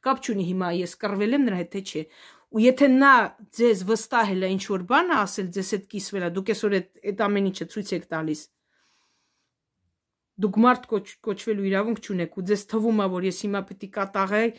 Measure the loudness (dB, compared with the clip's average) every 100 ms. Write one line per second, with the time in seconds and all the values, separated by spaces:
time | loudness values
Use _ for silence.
0 | -4 -4 -2 -2 -2 -2 -2 -4 -6 -6
1 | -4 -2 0 2 2 0 -4 -8 -8 -10
2 | -10 _ -20 -20 _ 4 4 6 6 8
3 | 8 6 4 -6 -10 2 2 2 0 -2
4 | 0 0 0 0 -2 -2 -2 -4 0 0
5 | 2 0 0 -4 -6 -6 -4 -6 -6 -10
6 | -6 -4 -4 -4 -4 -2 0 0 -4 _
7 | -6 -2 0 0 0 -4 -8 -8 -6 -6
8 | -6 -6 -4 -6 -10 _ _ _ _ _
9 | _ _ _ _ _ _ _ _ _ _
10 | _ _ _ -4 0 4 4 4 0 -4
11 | -4 -10 -8 -6 -4 -2 0 0 0 -4
12 | -4 -4 -4 -4 -2 -2 -2 -2 2 2
13 | 0 -2 -4 -4 -6 -6 -8 -14 -10 -6
14 | -4 -2 0 0 0